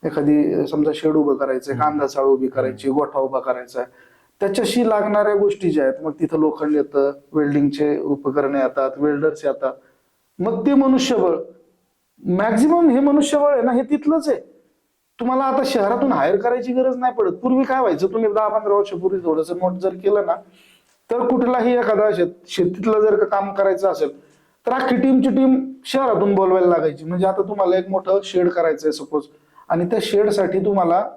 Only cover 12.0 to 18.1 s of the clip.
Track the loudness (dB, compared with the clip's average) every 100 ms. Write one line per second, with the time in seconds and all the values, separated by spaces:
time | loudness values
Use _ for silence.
12 | _ _ -4 0 2 2 4 4 4 4
13 | 4 2 2 2 2 2 2 0 0 -2
14 | 0 0 0 -4 -6 _ _ _ _ _
15 | _ -8 -2 0 0 0 0 0 0 0
16 | 0 0 0 0 0 -2 -2 0 0 0
17 | -2 0 -2 -2 0 0 2 0 0 0
18 | -2